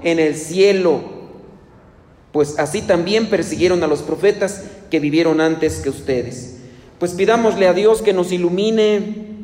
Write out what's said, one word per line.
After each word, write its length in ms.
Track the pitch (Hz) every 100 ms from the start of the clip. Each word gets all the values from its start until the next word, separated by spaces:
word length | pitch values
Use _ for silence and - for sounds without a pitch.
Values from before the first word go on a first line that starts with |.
en 160 | 170 165
el 160 | 156 143
cielo. 800 | - 180 196 196 175 139 - - - - - - - - - - _ - _
Pues 280 | 151 147 -
así 220 | 147 208
también 460 | 208 175 170 214 226
persiguieron 540 | 202 165 151 175 180
a 40 | 160
los 160 | 147
profetas 600 | - 156 190 202 196 - - - -
que 80 | 160
vivieron 420 | 147 151 160 156
antes 380 | 160 160 156 -
que 100 | 139
ustedes. 680 | 135 - 127 117 - - - - - - -
Pues 120 | 175
pidámosle 560 | 180 196 233 226 185 185
a 60 |
Dios 280 | 175 208 220
que 120 | 208
nos 180 | 190 180
ilumine 920 | 180 175 180 214 226 214 208 214 - - -